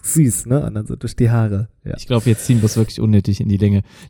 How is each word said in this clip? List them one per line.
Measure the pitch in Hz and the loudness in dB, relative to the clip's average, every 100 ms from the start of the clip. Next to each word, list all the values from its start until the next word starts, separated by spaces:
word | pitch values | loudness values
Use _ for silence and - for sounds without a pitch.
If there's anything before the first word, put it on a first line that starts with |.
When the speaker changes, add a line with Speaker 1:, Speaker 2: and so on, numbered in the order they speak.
Speaker 1:
süß, | - 165 135 - 117 | -4 2 2 0 -2
ne? | 139 135 | -2 -2
Und | 107 | -6
dann | 107 | -8
so | 117 | -8
durch | 113 - | -8 0
die | 117 | 2
Haare. | 117 110 98 110 - | 2 0 -2 -4 -10
Ja. | - - | -12 -12
Speaker 2:
Ich | - | -4
glaub, | 120 117 | 0 2
jetzt | 107 - | 0 2
ziehen | 120 | 2
wir | 107 | 2
es | - | 0
wirklich | 110 - | -2 -2
unnötig | 110 104 98 98 | 2 2 2 -2
in | - | 0
die | 101 | 2
Länge. | 104 101 - - - | 2 2 -2 -12 -8